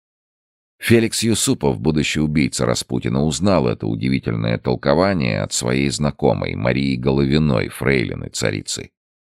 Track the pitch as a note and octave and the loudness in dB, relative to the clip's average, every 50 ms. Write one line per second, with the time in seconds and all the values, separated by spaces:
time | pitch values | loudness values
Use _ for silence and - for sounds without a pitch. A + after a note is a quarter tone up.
0 | _ _ _ _ _ _ _ _ _ _ _ _ _ _ _ - - - - A#2 | _ _ _ _ _ _ _ _ _ _ _ _ _ _ _ -6 0 4 4 4
1 | A2+ A2 - - - A2+ A2 - - - C3 - - C#2+ B1+ G#1 A1 D#2 D#2 D2+ | 4 2 0 -2 0 0 0 0 2 0 0 0 0 0 0 0 0 0 2 2
2 | C#2+ - - D#2 D2+ D#2 D2+ D#2 C#2+ B1 - - C2 A#1+ A#1+ - - - B1+ B1 | 0 0 0 0 0 0 2 2 0 0 0 -2 0 0 0 -2 -2 -4 -4 -4
3 | - A#1 A#1 C2 D2 D#2 D2 C2+ E2+ G#2 F#2+ E2 C2+ A#1+ A1 G#1+ - G#1+ A1 A1 | -2 -2 0 0 0 0 0 0 0 2 2 2 2 0 -2 -2 -4 -4 -4 -2
4 | G#1+ B1+ C2+ C2 - B1 A1+ A1 G#1+ A1+ A1+ G#1+ - B1+ B1 A#1 - C#2 C#2+ D#2 | -2 0 -2 0 -2 -2 -4 -2 -2 -2 -2 -2 0 -2 -2 0 2 2 2 4
5 | F2+ G2 G2+ F2 C2+ A#1 G#1+ G1+ G1+ G1+ - - - A#1+ B1 C2+ C#2 C#2+ A#1+ - | 4 2 2 0 0 -2 -2 -2 -4 -4 -4 -4 -2 0 0 0 0 0 0 0
6 | D2 C#2+ C#2 - - C2+ A1 G1+ G1+ G1+ G1+ G1+ G#1 A#1+ B1 C2 C#2 C2+ C2+ B1 | -2 -2 -2 2 2 2 2 2 -2 -4 -4 -2 -2 0 0 0 0 -2 -2 -2
7 | B1 C2+ C2+ C#2 C#2+ C2+ C#2 D#2 D#2 D2 C2+ G#1+ G1+ - - - - B1 C#2 C2 | 0 0 2 2 2 2 4 4 4 4 2 2 0 -2 -6 -4 0 0 2 2
8 | A1 G1+ G1+ G1+ G1+ - - - - G#1+ G#1 G#1 - - - - - - _ _ | 0 -2 -6 -8 -10 -10 -8 -4 -4 -2 -2 -4 -6 -8 -8 -10 -10 -12 _ _
9 | _ _ _ _ _ | _ _ _ _ _